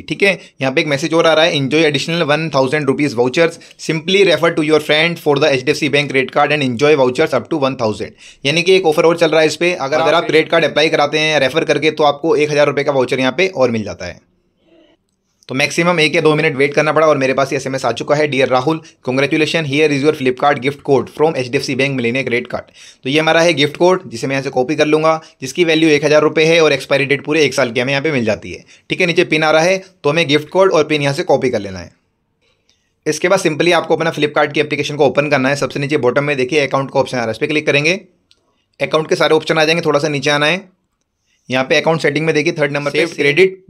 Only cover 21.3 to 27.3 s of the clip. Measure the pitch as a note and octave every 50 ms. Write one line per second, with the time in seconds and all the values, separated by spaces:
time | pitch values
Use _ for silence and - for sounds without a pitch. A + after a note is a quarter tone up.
21.3 | D#3+ C3 B2+ B2 B2 C#3 C#3 - C3+ B2 C3+ C#3 C#3 B2+ A#2+ A#2 A#2+ C3+ C3 B2+
22.3 | A#2 A#2+ B2 - - - - - _ - - - - _ - C3 C#3 D3+ D#3 D#3+
23.3 | E3 E3 E3 F3 E3 C#3 C#3+ D3 C#3+ - F3 F3+ F#3 F3+ F3+ A#2+ A#2 A#2 - C3+
24.3 | C#3 C3+ C3 C#3 - B2+ B2+ C3 D#3 C#3 D3+ D3+ D3+ D#3 D#3 D#3+ D#3+ D#3 - -
25.3 | _ _ C3+ B2+ - F3 F3 E3 D#3+ D#3+ D#3+ D#3+ D3 C#3 D#3 C#3+ D3 D3+ D3+ D#3
26.3 | C#3+ E3 D#3 D#3+ E3 E3+ D#3 D3+ C#3 C3+ - - C#3+ C3+ C#3 C3 C#3+ C3+ - D3